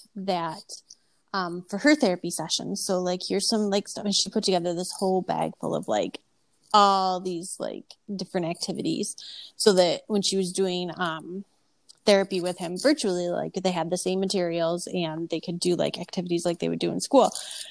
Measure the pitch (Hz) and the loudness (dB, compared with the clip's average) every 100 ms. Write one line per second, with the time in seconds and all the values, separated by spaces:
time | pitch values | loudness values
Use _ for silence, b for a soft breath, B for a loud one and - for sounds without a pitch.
0 | - 202 190 180 165 - - - - b | -16 -8 -2 -2 -2 -6 -12 -18 -20 b
1 | b b b 196 180 175 180 202 285 302 | b b b -4 -4 -6 -6 2 4 6
2 | 214 180 175 - 160 - - 196 - 185 | 4 2 -2 -4 -4 -4 -4 -4 -2 0
3 | 180 180 - 190 - 220 208 202 - - | 0 -4 -2 -2 0 2 2 0 -2 -6
4 | 202 190 190 220 202 180 175 170 185 - | -2 0 0 0 2 2 0 -4 -6 -2
5 | 190 185 180 - 160 - - - - 107 | 0 0 0 -2 -2 -4 -4 -4 -2 -2
6 | 90 - _ _ _ _ _ 214 202 196 | -2 -6 _ _ _ _ _ 6 6 6
7 | 190 185 185 170 190 - 55 50 - - | 2 0 -2 -6 -6 -8 -8 -8 -14 -18
8 | - 196 185 185 170 170 - 175 - - | -10 -8 -6 -4 -4 -4 -6 -4 -2 -2
9 | 202 - B B B B 214 185 175 143 | -4 -8 B B B B 6 8 6 4
10 | - 208 185 190 185 185 190 180 180 156 | 0 0 0 0 0 0 0 0 -4 -4
11 | 175 160 156 185 - _ _ _ _ - | -4 -4 -8 -12 -12 _ _ _ _ -4
12 | - 196 190 190 180 180 170 180 254 302 | 4 4 4 0 -2 -4 -6 0 2 2
13 | 208 180 175 175 160 185 185 180 165 180 | 2 0 0 -2 -4 -2 0 0 -2 -2
14 | 190 185 196 196 175 170 165 175 - 180 | 0 0 0 0 0 0 0 0 -2 -2
15 | 160 160 165 160 - 175 180 170 147 - | -2 -4 -4 -4 -4 -2 0 2 0 -2
16 | 175 - 175 170 175 170 170 170 175 185 | -8 -6 -2 0 0 -2 -2 -2 -2 -2
17 | - 277 - - B B B | 2 4 4 2 B B B